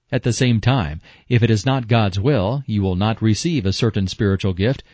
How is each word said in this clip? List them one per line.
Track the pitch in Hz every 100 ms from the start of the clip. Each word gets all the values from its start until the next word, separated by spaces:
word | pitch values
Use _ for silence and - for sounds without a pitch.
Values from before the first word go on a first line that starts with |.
| -
At | 127
the | 123
same | 107 127 113
time, | 117 131 78 78 - - -
if | 120
it | 113
is | 110 135
not | 135 110
God's | 117 104 95
will, | 117 135 92 139
you | 131 107
will | 95
not | 90 107 110
receive | 110 107 175 151 98
a |
certain | - 117 104 95
spiritual | - 101 95 101
gift, | 90 107 139 -